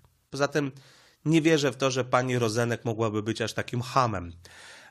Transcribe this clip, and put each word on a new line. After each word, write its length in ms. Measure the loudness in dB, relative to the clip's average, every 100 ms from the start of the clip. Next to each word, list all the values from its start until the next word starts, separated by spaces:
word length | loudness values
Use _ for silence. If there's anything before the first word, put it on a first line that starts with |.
| _ _ _
Poza 180 | -4 -2
tym 240 | 0 -4 -8 -20 _ _ _ 0
nie 160 | 4
wierzę 300 | 4 4 2
w 60 | 0
to, 140 | 0
że 120 | 0
pani 360 | 0 0 2 0
Rozenek 460 | 0 0 0 -2 -4
mogłaby 380 | -2 0 0
być 180 | -2 -2
aż 120 | -4
takim 280 | -4 -6 -6
chamem. 520 | 0 2 2 -2 -8 -14 -20 -20 -20 -20 -20